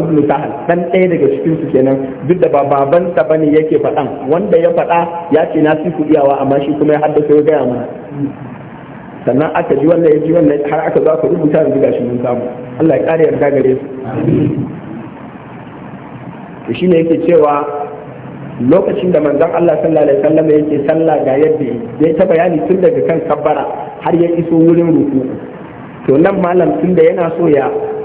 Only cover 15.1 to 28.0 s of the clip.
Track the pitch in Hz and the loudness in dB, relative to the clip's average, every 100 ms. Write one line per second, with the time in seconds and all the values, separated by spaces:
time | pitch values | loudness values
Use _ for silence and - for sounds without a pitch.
15.1 | - - - - - - - - - - | -16 -18 -18 -18 -18 -18 -18 -18 -16 -16
16.1 | - - - - - - 117 180 165 165 | -16 -16 -16 -16 -12 -8 -2 2 2 2
17.1 | 156 165 170 147 147 147 147 143 - - | 0 2 4 4 2 -2 -6 -8 -12 -16
18.1 | - - - - - 123 175 196 180 180 | -16 -16 -14 -12 -4 2 2 2 -2 0
19.1 | 160 147 143 165 170 170 151 160 156 147 | 2 2 2 0 2 2 2 2 2 2
20.1 | 139 151 160 156 151 147 139 143 160 160 | 2 2 2 4 2 2 -2 0 0 2
21.1 | 147 127 139 156 156 127 120 - - 160 | 0 0 2 2 0 -2 -6 -6 0 2
22.1 | 156 185 165 180 156 151 185 175 - - | 2 2 2 2 0 0 2 2 2 0
23.1 | 165 160 147 156 147 151 - - - 156 | 0 -2 -2 0 -2 -4 -8 -10 -6 0
24.1 | 170 170 170 165 165 165 165 170 165 - | 2 2 0 0 4 4 4 4 2 2
25.1 | 131 127 - - - - - - - - | -2 -4 -8 -12 -16 -16 -18 -18 -6 2
26.1 | 139 185 190 180 175 165 - 185 175 160 | 4 4 2 2 2 2 2 2 4 4
27.1 | 185 165 160 170 143 123 - - - | 4 -2 0 2 2 2 -4 -6 -6